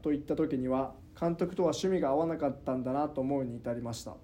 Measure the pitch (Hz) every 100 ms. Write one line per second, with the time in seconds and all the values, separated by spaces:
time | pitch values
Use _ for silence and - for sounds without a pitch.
0 | 156 143 147 151 160 135 127 131 135 -
1 | - - 170 170 175 - 170 151 190 185
2 | 143 139 165 160 143 135 - 127 127 135
3 | 147 147 131 139 127 120 123 120 117 113
4 | 117 80